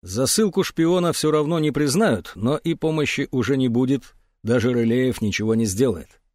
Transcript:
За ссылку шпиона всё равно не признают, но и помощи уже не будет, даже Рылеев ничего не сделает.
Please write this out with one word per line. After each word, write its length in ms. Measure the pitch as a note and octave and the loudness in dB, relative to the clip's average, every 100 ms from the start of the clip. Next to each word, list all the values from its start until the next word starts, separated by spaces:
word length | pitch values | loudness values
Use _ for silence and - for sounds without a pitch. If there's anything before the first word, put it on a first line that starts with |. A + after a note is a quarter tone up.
За 240 | F2+ G2 C3 | -6 -2 0
ссылку 380 | - G#3+ F#3+ | 2 2 0
шпиона 480 | F3 - E3 F3+ F3 | -4 0 2 2 0
всё 200 | - D#3 | 0 0
равно 280 | D3+ D3+ E3+ | 0 0 0
не 120 | D3+ | 0
признают, 600 | C3 D3 C#3 A3 A2 - - | 0 0 2 2 0 -4 -4
но 200 | A2+ D3 | -2 -2
и 180 | E3 | -2
помощи 540 | E3 D#3+ D#3 C3 - C#3 | -2 -2 -2 -2 -2 -2
уже 260 | C3 A#2+ C#3 | -2 0 0
не 100 | C3 | 2
будет, 480 | A#2 C3 C#3 - _ _ _ | 0 0 0 -4 _ _ _
даже 280 | G#2+ B2 A2+ | 0 2 2
Рылеев 500 | A#2+ A2+ A#2+ C3 A2+ | 2 2 2 0 -2
ничего 340 | G#2+ - A2 A2+ | -4 -2 0 0
не 100 | A2+ | 0
сделает. 560 | F#2+ C3 F2 - _ _ | 2 0 0 -10 _ _